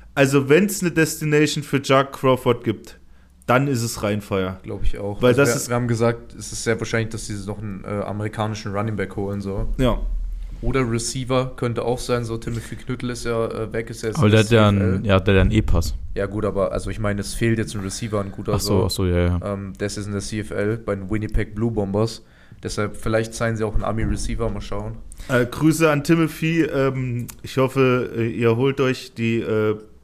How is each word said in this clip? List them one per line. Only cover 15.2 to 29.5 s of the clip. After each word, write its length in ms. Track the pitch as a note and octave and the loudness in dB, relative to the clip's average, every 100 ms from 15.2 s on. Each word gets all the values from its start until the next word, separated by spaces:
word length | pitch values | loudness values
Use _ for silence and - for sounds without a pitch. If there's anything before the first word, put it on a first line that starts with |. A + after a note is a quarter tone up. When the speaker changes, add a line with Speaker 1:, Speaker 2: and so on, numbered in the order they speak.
Speaker 3:
der 120 | F2+ | 6
hat 40 | G2 | 6
ja 40 | |
einen 100 | F#2 | 6
E-Pass. 440 | G#2+ - E2+ E2 - - | 4 4 4 4 -2 -6
Speaker 2:
Ja 120 | - G2+ | -4 -4
gut, 180 | G2+ | -2
aber 300 | G#2 F#2+ F#2+ | -2 0 0
also 160 | F#2+ G2 | -2 -4
ich 100 | F#2+ | -4
meine, 220 | G#2+ G2+ | -2 -2
es 120 | G2 | -4
fehlt 240 | - A#2 A2+ | 0 2 2
jetzt 160 | G2+ | 0
ein 80 | G#2 | -4
Receiver, 380 | F#2+ - A#2 G#2 | -6 -6 -4 -4
ein 120 | G2 | -4
guter 240 | - G#2 G#2+ | -6 -4 -2
Speaker 3:
Ach 40 | |
so, 200 | - G2+ | 2 2
Speaker 2:
so. 60 | G2 | 2
Speaker 3:
ach 40 | |
so, 140 | - F#2 | 0 2
ja, 120 | F2 | 2
ja. 220 | F2 F2 | 2 2
Speaker 2:
Ähm, 300 | G2+ G2+ G2 F#2 | -2 -6 -8 -6
der 80 | G2+ | -6
ist 80 | G#2+ | -4
jetzt 120 | G2+ | -6
in 40 | |
der 100 | G2+ | -6
C 200 | F#2 G#2+ | -4 -6
F 100 | G#2 | -4
L 260 | - G#2 A2+ | -2 -2 -2
bei 160 | A2+ | -4
den 160 | G2+ F#2 | -6 -2
Winnipeg 460 | G#2+ G#2 A2 G#2 G#2 | -4 0 -2 -2 -2
Blue 160 | A#2 | -2
Bombers. 500 | A2+ G2 G2+ A2+ - - - - - | 0 0 0 0 -2 -16 -20 -20 -12
Deshalb, 360 | - - G#2 - | -8 -4 -4 -4
vielleicht 360 | A2 A2 A2+ | 0 0 0
seien 220 | - A#2 A2 | -2 -2 -2
sie 80 | |
auch 120 | G#2+ G2+ | 0 0
ein 80 | G2 | 0
Army-Receiver, 640 | A2 G#2+ G#2 - A2+ A2+ | -2 0 0 -2 -2 -2
mal 100 | G#2 | -4
schauen. 360 | - G#2 G#2+ A2+ - - - | -6 -6 -6 -10 -14 -14 -2
Speaker 1:
Äh, 160 | B2+ A#2+ | 0 0
Grüße 440 | - D3+ D3+ D#3+ | 2 2 4 4
an 140 | D3 | 2
Timothy. 600 | C#3+ E3 D#3+ D#3+ D#3+ E3 | 2 2 2 0 -2 2
Ähm, 640 | D3 C3+ C3+ C3 B2+ A#2+ A#2 - | 2 2 0 0 -4 -6 -8 -12
ich 140 | - - | -6 0
hoffe, 540 | C3 C3+ C3 B2+ A#2+ A#2 | 0 4 4 4 0 -2
äh, 140 | A#2 | -2
ihr 280 | E2+ A#2 A#2 | 0 2 4
holt 240 | C3+ C3+ | 2 2
euch 320 | C3 B2+ - - | 0 0 -8 -4
die, 240 | A2+ A2+ | 0 0
äh, 380 | E2+ | 0